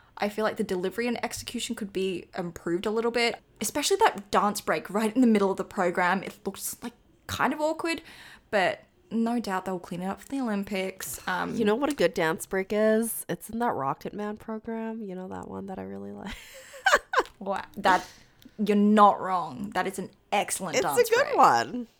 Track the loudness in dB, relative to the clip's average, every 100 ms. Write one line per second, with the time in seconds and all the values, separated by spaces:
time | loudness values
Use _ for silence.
0 | _ -6 -4 -2 -2 -2 -2 -2 -2 -2
1 | -4 -2 -4 -8 -10 -8 -6 -6 -6 -4
2 | -4 -4 -8 -10 -8 -8 -4 -4 -2 -2
3 | 0 0 0 -2 _ _ -6 -2 0 4
4 | 4 2 0 2 2 0 -2 -2 -2 -2
5 | 0 4 6 6 4 2 -4 0 0 2
6 | 2 0 -2 -8 -10 -8 -10 -10 -12 -14
7 | _ _ -10 -2 0 0 -2 -2 -4 -4
8 | -8 -20 -20 -20 _ 2 2 0 -8 _
9 | _ -2 0 -2 -2 -4 -4 -8 -8 -8
10 | -6 -8 -8 -6 -2 -4 -4 -4 -4 -8
11 | -12 -10 -6 -4 -4 0 2 2 0 2
12 | 2 2 0 0 -2 -4 -2 2 4 4
13 | 0 -6 -8 -10 -8 -4 -2 -2 -2 -4
14 | -8 -8 -8 -10 -10 -10 -8 -8 -8 -8
15 | -10 -10 -10 -12 -10 -10 -10 -10 -10 -12
16 | -12 -12 -12 -14 -16 -20 -20 -4 2 2
17 | 2 -2 -2 -6 -6 -6 -8 0 4 4
18 | 2 -12 -20 _ -20 -4 2 4 6 8
19 | 8 8 0 -2 -4 -8 -6 -4 -4 -6
20 | -10 -14 _ -2 0 -4 -2 0 2 2
21 | 4 4 2 6 8 6 2 -4 -10 _